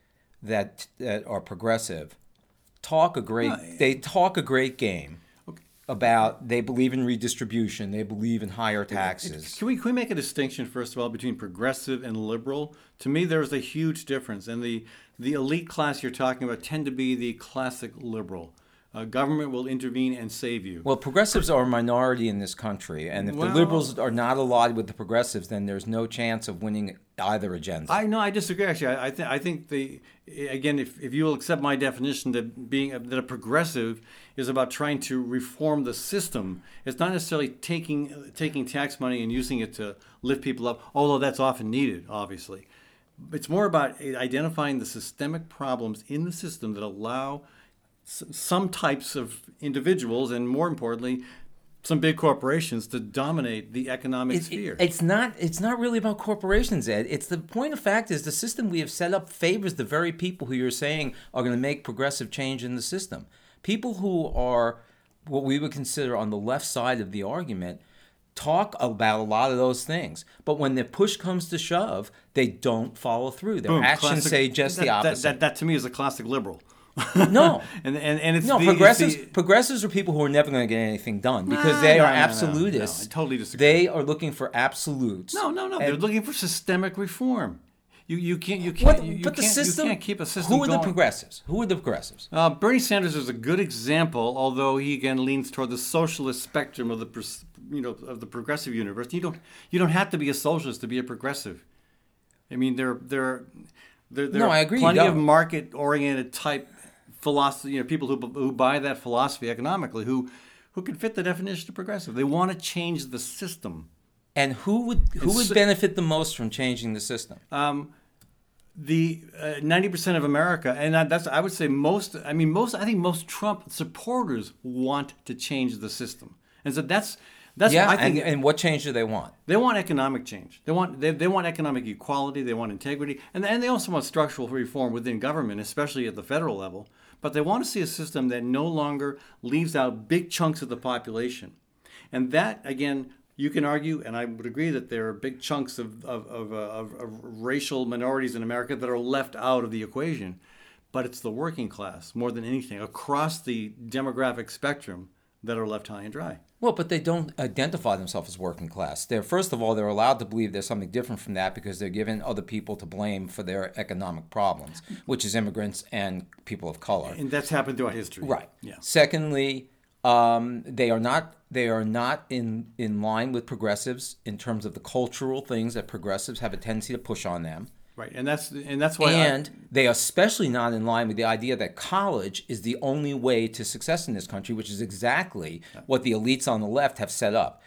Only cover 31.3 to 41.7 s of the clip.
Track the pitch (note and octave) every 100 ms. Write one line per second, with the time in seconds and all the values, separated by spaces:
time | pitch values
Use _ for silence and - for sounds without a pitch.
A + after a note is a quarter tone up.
31.3 | C#3+ - D#3+ C#3+ C3+ C3+ B2 C3 C3 C3
32.3 | A#2+ A#2 A#2+ A#2 C#3 C#3 B2+ A#2+ C3 B2+
33.3 | A#2+ A2 D3 E3 C#3 A2+ A2+ - - -
34.3 | - B2 C3 B2+ - D3 C#3 - C3 A#2+
35.3 | B2+ B2 - D3+ D3+ B2+ A#2 - G3+ E3
36.3 | A#2 F#2+ F2+ - - C3+ B2+ E3+ F#3 E3
37.3 | D#3+ C3+ B2+ - E3+ E3 D3 C#3+ D3 C#3
38.3 | - D#3 D3+ B2+ C#3+ C#3+ - B2+ B2 A2+
39.3 | B2 B2 B2+ A2 - G#2 G2+ - _ B2
40.3 | C3+ C#3 - A#2+ A#2 - C#3+ D3 C#3 C3+
41.3 | C3 C3 B2+ A2